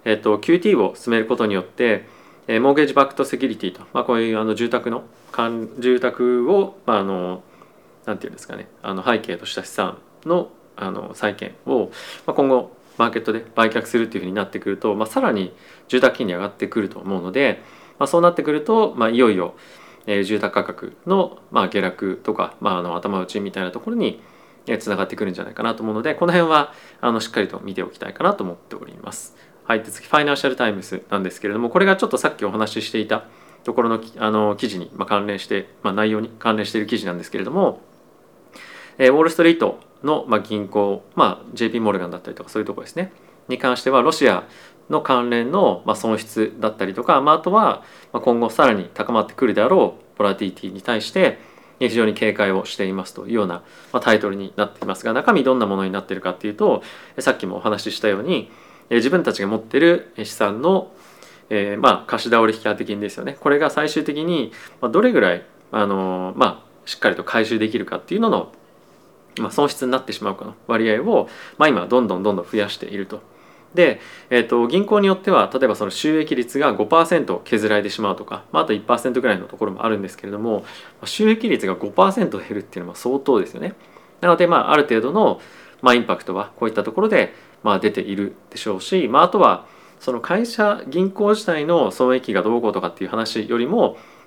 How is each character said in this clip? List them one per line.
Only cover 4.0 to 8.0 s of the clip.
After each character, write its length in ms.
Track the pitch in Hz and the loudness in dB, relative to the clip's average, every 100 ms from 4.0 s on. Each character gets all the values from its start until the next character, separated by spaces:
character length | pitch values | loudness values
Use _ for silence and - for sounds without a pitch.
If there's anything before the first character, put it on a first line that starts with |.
あ、 20 | |
こ 100 | 123 | 0
う 80 | 117 | 0
い 120 | 113 | 0
う、 60 | 110 | 0
あ 40 | |
の、 120 | 110 104 | -2 -2
住 140 | 117 | 0
宅 200 | 131 120 | -2 -2
の、 140 | 117 - _ - | -8 -10 _ -14
か 180 | - 117 | -4 -4
ん-、 200 | 117 110 - | -4 -8 -4
住 200 | 123 123 | 2 2
宅 520 | 123 - 123 123 123 | 0 0 0 2 2
を、 260 | 202 196 - - | 2 0 -4 -2
ま 100 | 107 | 0
あ、 40 | |
あ 40 | |
の、 400 | 98 95 90 90 - - - _ _ _ | 0 -4 -4 -8 -12 -20 -20 _ _ _